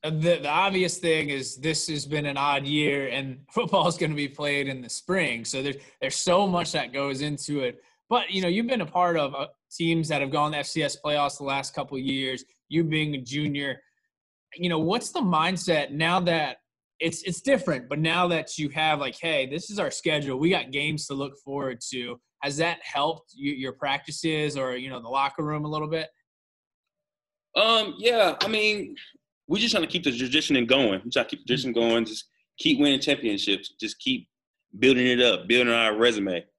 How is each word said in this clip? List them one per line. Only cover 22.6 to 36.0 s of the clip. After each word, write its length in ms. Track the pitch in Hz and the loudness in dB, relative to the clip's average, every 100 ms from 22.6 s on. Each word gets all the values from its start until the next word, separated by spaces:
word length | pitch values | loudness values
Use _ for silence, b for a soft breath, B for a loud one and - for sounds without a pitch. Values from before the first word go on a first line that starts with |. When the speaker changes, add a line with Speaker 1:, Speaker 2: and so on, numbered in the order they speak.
| 170 165 | 0 -2
Speaker 1:
helped 500 | - 156 147 160 _ - | -6 -2 0 -2 _ -8
y-, 180 | 139 139 | -6 -4
your 160 | 131 | -8
practices 840 | - 143 143 - 147 165 156 151 139 | -6 -4 -4 -6 -4 -2 0 -2 -2
or, 200 | 131 123 | -4 -4
you 120 | 135 | -8
know, 100 | 127 | -10
the 80 | 117 | -4
locker 340 | 135 139 - | -2 -2 -2
room 220 | 151 151 | -4 -4
a 40 | 151 | -4
little 200 | 156 151 | -4 -4
bit? 200 | 160 156 _ _ _ _ _ _ _ _ _ _ _ _ _ _ - | -4 -6 _ _ _ _ _ _ _ _ _ _ _ _ _ _ 2
Speaker 2:
Um, 380 | 220 226 208 170 | 4 4 2 0
yeah, 360 | 220 233 190 147 | 2 4 4 2
I 80 | - | -2
mean, 480 | 220 214 208 - 147 B _ _ _ - | 2 2 0 -6 -12 B _ _ _ -4
we 120 | 185 | 0
just 120 | 226 | 2
trying 120 | 214 | 0
to 60 | 156 | 0
keep 140 | - | 0
the 120 | 143 120 | -2 -2
tradition 480 | 127 143 151 139 117 | 2 2 4 2 4
going. 340 | 135 120 95 | 2 2 2
We 60 | 113 | 0
try 120 | 131 | -2
to 60 | 113 | -2
keep 120 | - | -6
the 60 | - | -2
tradition 260 | 127 131 | 0 2
Speaker 1:
Mm-hmm. 160 | 117 117 | 2 4
Speaker 2:
going, 160 | 117 | 2
just 200 | 110 110 - _ _ - | 0 -8 -14 _ _ -2
keep 200 | - 135 | 0 4
winning 220 | 147 139 | 4 4
championships, 720 | 147 139 120 101 - 98 - _ | 2 0 0 -2 0 -2 -4 _
just 180 | 110 - | -10 -6
keep 300 | - 131 - _ _ _ _ 98 | -4 -4 -6 _ _ _ _ 2
building 280 | 127 127 123 | 4 6 4
it 140 | 123 | 6
up, 260 | 123 90 90 | 4 4 4
building 240 | 120 123 | 4 6
our 240 | 117 113 | 4 4
resume. 480 | 107 | 4